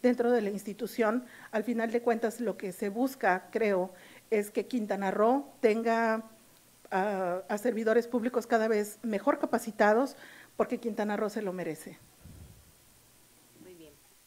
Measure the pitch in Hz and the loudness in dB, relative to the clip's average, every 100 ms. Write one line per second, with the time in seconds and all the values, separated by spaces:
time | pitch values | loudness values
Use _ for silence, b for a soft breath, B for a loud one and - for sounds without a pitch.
0 | 247 247 240 247 202 202 214 202 214 - | 2 2 2 2 0 -4 -8 -8 -6 0
1 | 214 240 247 B B 220 220 233 226 233 | 0 0 -4 B B -4 -2 -2 0 0
2 | 240 226 233 220 226 - 196 175 202 208 | 0 0 0 -2 -4 -4 -6 -6 -4 -2
3 | 262 262 202 185 - 214 220 190 185 B | -2 0 2 2 0 -2 2 2 0 B
4 | B B - 214 208 - 202 247 208 196 | B B -2 -2 0 -4 -2 -2 -2 -2
5 | 196 196 220 269 285 - 220 214 226 226 | 0 2 4 4 0 0 2 2 2 2
6 | 226 220 226 - - - _ _ - 190 | 2 0 -4 -18 -20 -20 _ _ -4 -2
7 | 202 190 185 180 - 208 247 214 220 226 | 0 0 -2 -4 -4 -4 -2 0 2 2
8 | 233 254 233 247 233 233 220 214 208 - | 2 0 -2 -2 0 2 2 2 0 -6
9 | 233 196 - 294 294 233 226 - 208 220 | -4 -2 0 0 0 -2 -2 2 4 6
10 | 277 - B B B - - 247 240 226 | 2 -4 B B B -4 -2 -2 -4 -2
11 | 208 208 214 220 202 180 165 151 - 160 | -2 -2 -2 -4 -6 -4 -6 -8 -12 -20
12 | - _ - - - - - _ _ _ | -20 _ -20 -20 -20 -20 -20 _ _ _
13 | _ _ _ _ _ 160 175 175 156 143 | _ _ _ _ _ -20 -20 -20 -20 -20
14 | _ _ | _ _